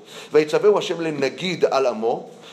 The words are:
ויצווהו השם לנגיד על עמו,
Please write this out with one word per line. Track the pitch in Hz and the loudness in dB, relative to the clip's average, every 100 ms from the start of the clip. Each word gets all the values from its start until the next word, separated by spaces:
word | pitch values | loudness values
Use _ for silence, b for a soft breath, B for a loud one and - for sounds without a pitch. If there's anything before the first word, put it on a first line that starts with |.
| B B B | B B B
ויצווהו | 147 151 156 202 190 | 2 4 4 4 4
השם | - 170 | 0 -4
לנגיד | 160 147 135 - 180 165 | -4 -2 -2 -2 -6 -2
על | - 135 131 | 0 0 0
עמו, | 110 113 151 - B B | 0 -2 -2 -6 B B